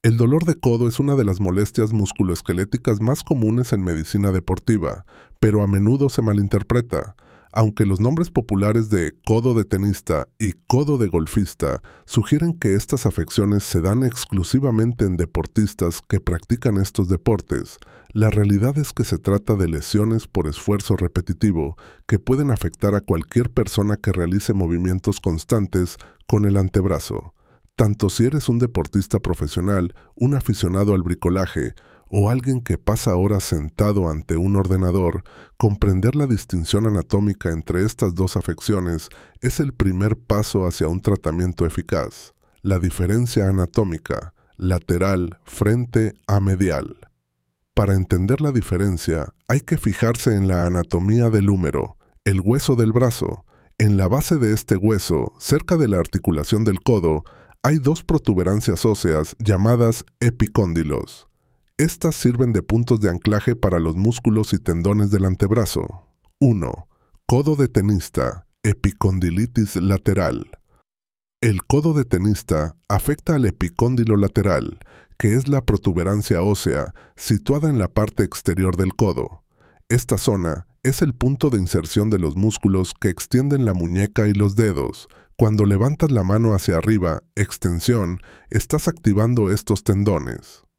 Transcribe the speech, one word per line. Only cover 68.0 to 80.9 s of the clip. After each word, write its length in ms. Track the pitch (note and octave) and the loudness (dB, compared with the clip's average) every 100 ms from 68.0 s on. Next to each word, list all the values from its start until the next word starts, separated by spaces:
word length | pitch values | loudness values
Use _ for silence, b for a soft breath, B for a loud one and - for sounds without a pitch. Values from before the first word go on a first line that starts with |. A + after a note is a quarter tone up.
| - - B1+ - - _ | -2 -4 -4 -4 -16 _
epicondilitis 1120 | G#2+ G#2 G2+ - G#2 F#2 F2 E2+ A#2+ - G#2 F#2+ | -2 0 -2 0 0 2 0 0 -2 0 -2 0
lateral. 800 | F#2 G2 - G2 E2+ A#1+ - - _ _ _ _ _ _ _ _ | 0 0 0 0 0 -4 -10 -18 _ _ _ _ _ _ _ _
El 240 | A#2 F#2+ | 0 0
codo 300 | - C#3 D#3 | 2 0 2
de 100 | D3+ | 0
tenista 720 | A#2+ F#2 G2+ G2+ - D#2 D#2 - _ | 0 0 2 0 0 -2 -2 -6 _
afecta 480 | G2+ - D3 - D#3 | -2 -2 -4 0 0
al 100 | A#2 | 0
epicóndilo 720 | - F2+ - A#2+ B2+ A2+ G#2 | -2 -6 0 0 2 2 2
lateral, 640 | G2 - G2+ D#2+ A1+ - B B B - | 2 0 0 0 -2 -10 B B B -2
que 160 | G#2+ | 0
es 140 | A#2 C3+ | 2 2
la 160 | C#3 | 0
protuberancia 800 | B2 G2+ - F2 F2 G#2 G2+ F2+ | 2 0 0 0 0 -2 0 0
ósea 520 | F#2+ G2+ - C#2 - - B - | 2 0 0 -2 -4 -10 B -16
situada 520 | - G#2 - D3 D#3 | -2 -2 0 0 2
en 80 | C3+ | 0
la 100 | F2+ | 0
parte 340 | - G#2+ - | 0 -2 0
exterior 540 | G2 - - F2+ F#2 F2 | -2 -2 -4 0 0 0
del 180 | F#2 | -2
codo. 480 | - G#2 C2 - - _ b b b _ | 0 -2 0 -6 -10 _ b b b _
Esta 300 | A#2+ - G2+ | -2 0 -2
zona 500 | - G2+ E2+ D#2 - _ | 0 0 -2 -4 -10 _
es 180 | C3 | -4